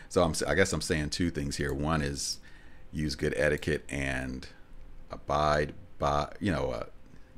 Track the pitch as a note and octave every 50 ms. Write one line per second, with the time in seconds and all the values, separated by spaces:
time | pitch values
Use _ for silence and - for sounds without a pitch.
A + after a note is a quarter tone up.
0 | - - - F#2 F2 E2 D#2+ - - C#2+ D2 F2 G2 - - D#2 - - F2 D#2
1 | D2 D2+ - - F#2 E2+ - D2+ C#2+ C#2+ - - D2 C#2+ C#2 C#2 D2 D2+ E2 D#2
2 | C#2+ C#2 C#2+ C2+ - - - - - - - - - - - - - - - D2+
3 | D2+ D2 C#2 - D2+ D2 - - C#2+ D2+ D2+ D2 - D#2 D2 C#2+ - - C2+ C#2+
4 | C#2 C2+ C2+ C2 C2 C2 B1+ C2 - - - - - - - - - - - -
5 | - - - - - - C#2+ D2 D2+ D2+ D2 D2+ D2+ D2 - - - - - -
6 | D2+ C#2+ C#2+ D2 D2 - - - - G2 E2 C#2 C2 C2 B1 A1+ - - - -
7 | - - - - - - -